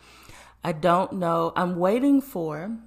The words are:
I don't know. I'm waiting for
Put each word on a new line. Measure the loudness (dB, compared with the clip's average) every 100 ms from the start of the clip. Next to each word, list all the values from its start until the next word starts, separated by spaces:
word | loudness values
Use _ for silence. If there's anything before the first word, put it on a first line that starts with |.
| -20 -20 -20 -20 -20 _
I | -8
don't | 0 2 2 0
know. | -2 0 0 0 -2
I'm | -2 0
waiting | 2 2 4 4
for | 2 -6 -6 -6 -10 -12